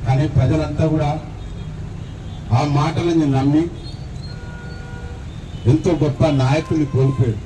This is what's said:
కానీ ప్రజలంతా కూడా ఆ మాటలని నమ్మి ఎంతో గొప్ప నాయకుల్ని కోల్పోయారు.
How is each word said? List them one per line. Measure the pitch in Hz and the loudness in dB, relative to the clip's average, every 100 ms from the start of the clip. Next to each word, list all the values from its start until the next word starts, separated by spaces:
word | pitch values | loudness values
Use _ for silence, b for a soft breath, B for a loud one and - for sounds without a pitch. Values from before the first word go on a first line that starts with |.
| 113 | 2
కానీ | 135 156 - | 2 4 4
ప్రజలంతా | 131 156 147 147 160 | 4 2 0 2 2
కూడా | 151 147 160 - - - - 151 - - - - - - - - 117 | 2 2 -2 -6 -12 -10 -10 -8 -8 -10 -10 -10 -10 -10 -10 0 2
ఆ | 147 139 | 4 2
మాటలని | 160 165 170 165 147 131 | 2 2 2 4 4 4
నమ్మి | 139 151 170 - - - - - - - - - - - - - - - - - - - 113 | 4 4 2 -4 -10 -10 -10 -10 -10 -10 -10 -12 -12 -12 -10 -10 -10 -10 -10 -10 -10 -2 2
ఎంతో | 156 190 156 | 4 2 2
గొప్ప | 143 - 160 139 | 0 2 2 4
నాయకుల్ని | 127 139 - 160 139 127 | 2 2 0 0 0 2
కోల్పోయారు. | 135 131 117 104 | 2 2 0 0